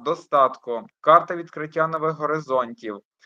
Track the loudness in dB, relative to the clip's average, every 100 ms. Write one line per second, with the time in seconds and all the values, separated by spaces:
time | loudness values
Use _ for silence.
0 | -6 -6 0 2 2 0 -8 -8 -10 _
1 | 6 6 4 -10 -10 -12 -8 -4 -2 -2
2 | -4 -4 -4 -4 -2 -2 -2 -8 -10 -12
3 | _ _